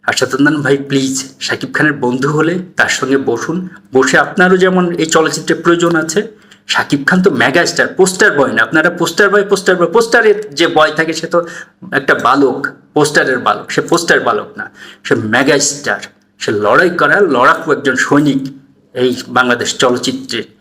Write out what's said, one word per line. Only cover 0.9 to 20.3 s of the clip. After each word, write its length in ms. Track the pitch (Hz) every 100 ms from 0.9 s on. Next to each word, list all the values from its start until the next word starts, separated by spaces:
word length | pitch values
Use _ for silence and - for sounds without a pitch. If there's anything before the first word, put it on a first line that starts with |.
| 139 135 131 - -
শাকিব 300 | - 120 -
খানের 220 | - 151 143
বন্ধু 240 | 123 127 139
হলে 260 | 151 160 185 - -
তার 160 | 110 -
সঙ্গে 200 | 131 135 131
বসুন, 280 | 117 - 170 185 - _
বসে 240 | 127 135 165
আপনারও 380 | 143 - 180 185
যেমন 280 | 185 185 175
এই 140 | 143 160
চলচ্চিত্রের 440 | 160 156 - - 156
প্রয়োজন 300 | 175 170 170 165
আছে, 240 | - - - - _ - -
শাকিব 300 | - 117 143 139
খান 100 | 185
তো 60 | 185 120
মেগা 200 | 120 139 -
স্টার, 180 | - 120 -
পোস্টার 320 | 185 - 220 143
বয় 140 | 131 113
না। 40 | 113
আপনারা 240 | 160 175 170
পোস্টার 280 | 165 - 202
বয়, 120 | 202 196
পোস্টার 240 | 196 - 180
বয়, 120 | 170 226
পোস্টারের 420 | 226 240 220 202 - 143
যে 80 | 165 143
বয় 160 | 156 151
থাকে 140 | 160 160
সে 60 | 165
তো 40 | 170 170 - - _ - 139
একটা 160 | 139 143 113
বালক, 340 | 139 135 139 - - _
পোস্টারের 440 | 151 147 170 143 127 107
বালক, 200 | 107 -
সে 60 | - -
পোস্টার 280 | 165 - 147 123
বালক 200 | 104 101 104
না, 60 | 101 - - - -
সে 80 | 117 110
মেগা 240 | 120 135 - -
স্টার, 340 | 143 117 98 - _ _ _
সে 80 | - 107
লড়াই 260 | 104 135 180 147
করা 160 | 147 170 196
লড়াকু 320 | 123 135 165 160 135
একজন 200 | 139 127
সৈনিক 380 | - 143 151 127 - - _ _ _
এই 160 | 123 127 120 - 123
বাংলাদেশ 320 | 123 120 - -
চলচ্চিত্রের 600 | 131 123 131 127 -